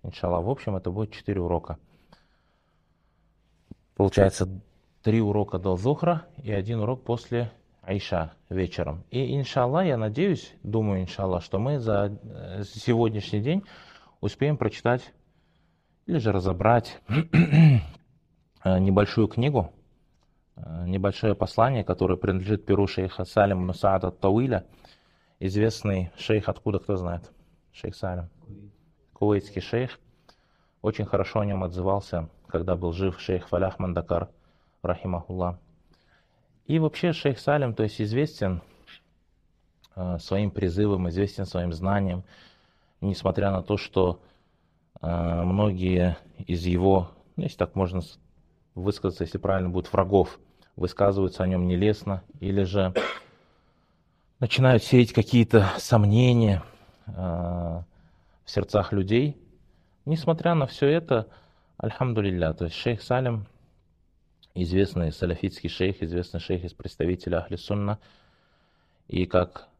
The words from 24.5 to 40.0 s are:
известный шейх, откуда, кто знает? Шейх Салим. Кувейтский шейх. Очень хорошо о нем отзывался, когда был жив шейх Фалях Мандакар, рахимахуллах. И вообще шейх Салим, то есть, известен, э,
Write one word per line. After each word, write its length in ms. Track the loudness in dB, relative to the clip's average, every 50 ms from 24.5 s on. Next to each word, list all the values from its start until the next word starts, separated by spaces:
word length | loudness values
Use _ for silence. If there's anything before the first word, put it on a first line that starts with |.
| -2 -2 -4 -8 -20 _ _ -20 _ _ _ _ _ _ _ _ _ _
известный 720 | -6 -2 0 2 2 2 0 -2 -4 -2 -2 -2 -4 -6 -8
шейх, 300 | -10 -2 0 0 0 0
откуда, 320 | -4 -6 -4 _ -4 -4 -4
кто 160 | -2 -2 -4
знает? 340 | -4 -4 -6 -6 -8 -10 -16 _ _ _ _ _ _ _ _ _
Шейх 220 | -12 -12 -12 -10
Салим. 340 | -8 -8 -6 -6 -6 -8 -12 _ _ -20 -20 -20 -20 -20 -20 _ _ _ _ _ _ _ _
Кувейтский 500 | _ -2 0 2 2 0 -2 -4 -10 -10
шейх. 380 | -6 -4 -4 -4 -4 -4 -8 -16 _ _ _ _ _ -20 _ _ _ _ _ _ _ _ _ _
Очень 220 | -4 -4 -2 -2 -4
хорошо 380 | -2 0 -2 -2 -2 -2 -2
о 40 | -2
нем 200 | -2 -2 -4 -4
отзывался, 640 | -4 -4 -2 0 0 0 -2 -2 -4 -6 -6 -6 -6 _ -20 _
когда 300 | -6 -4 -4 0 0 -2
был 160 | -2 -2 -4 -2
жив 260 | -2 -2 -2 -2 -4
шейх 300 | -4 -4 -4 -4 -2 -4
Фалях 280 | -2 -2 -2 -2 -2
Мандакар, 520 | -4 -6 -4 -2 -4 -2 -2 -2 -2 -2 -6 _ _ _ _ _ _ _ _ _ _ -4
рахимахуллах. 720 | -4 -4 -4 -4 -4 -4 -4 -6 -8 -6 -4 -4 -4 -4 -8 _ _ _ _ _ _ _ _ _ _ _ _ _ _ _ _ _ _ _ _ _
И 140 | -2 0 0
вообще 320 | 0 0 -2 0 -2 -2
шейх 280 | -2 0 -2 -2 -2 0
Салим, 340 | 0 0 0 2 0 -2 0
то 100 | -2 -2
есть, 160 | -2 -2 -4
известен, 600 | -4 -2 0 0 0 -2 -2 -4 -2 -2 -2 -2 -6 -12 _ _ _ -20 -20 -20 _ _ _ _ _ _ _ _ _ _ _ _ _ _ _ _ _ _ _
э, 200 | -8